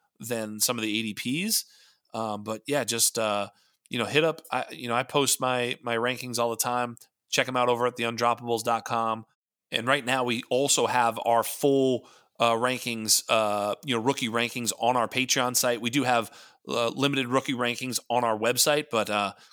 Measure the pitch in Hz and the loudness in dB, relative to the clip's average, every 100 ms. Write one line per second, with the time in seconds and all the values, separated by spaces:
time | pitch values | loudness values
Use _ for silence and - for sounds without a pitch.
0 | _ _ 117 117 110 107 - 120 110 107 | _ _ -6 -4 -4 -2 -2 0 -2 -2
1 | 110 101 123 147 208 214 - - - _ | -4 -6 -4 -2 -2 -2 -4 -14 -20 _
2 | _ 113 113 104 107 110 - 143 110 117 | _ -6 -4 -6 -8 -8 -2 -2 0 0
3 | 113 - 107 101 101 - _ _ _ 123 | 0 0 0 0 -2 -10 _ _ _ -4
4 | 104 139 160 156 - 127 - 139 123 117 | 0 0 0 -2 -6 -8 -6 -10 -4 -4
5 | 131 147 131 - 127 127 123 131 120 117 | 0 0 0 0 0 -2 -2 -6 -4 -2
6 | 120 123 127 117 117 113 127 123 120 120 | -2 -4 -6 -4 -2 -2 -2 -2 -4 -8
7 | - _ _ - 127 127 123 120 123 120 | -20 _ _ -2 0 2 2 2 0 0
8 | 117 113 120 117 120 117 113 117 - 117 | -4 0 0 0 0 -2 0 -2 -2 -2
9 | 113 113 107 _ _ _ _ 127 117 143 | 0 -2 -8 _ _ _ _ -4 0 0
10 | 120 131 123 113 - 123 139 - 117 123 | 2 0 0 -2 0 0 2 2 2 2
11 | 117 113 - 117 107 - 143 139 131 123 | 2 0 2 2 2 2 4 4 4 2
12 | - - _ - 117 113 123 127 123 113 | -4 -20 _ 0 2 4 2 -2 -4 -4
13 | 110 - - 117 107 104 104 104 147 117 | 0 0 2 2 2 0 -2 -2 -2 0
14 | 117 135 120 117 117 127 113 - 117 127 | 0 -2 -2 -2 -2 -2 -4 0 2 2
15 | 113 127 127 139 123 123 127 120 117 139 | 0 -2 0 0 2 2 0 0 0 2
16 | 127 120 104 - - _ - 120 117 - | 4 2 0 -8 -20 _ -6 -2 -2 0
17 | 139 139 123 131 131 123 120 120 127 113 | 0 0 0 0 0 -2 -2 -2 -6 -6
18 | - 120 120 107 110 123 - 147 147 110 | -2 0 2 2 2 4 2 2 0 -2
19 | 104 104 101 - - | 0 0 -2 -4 -18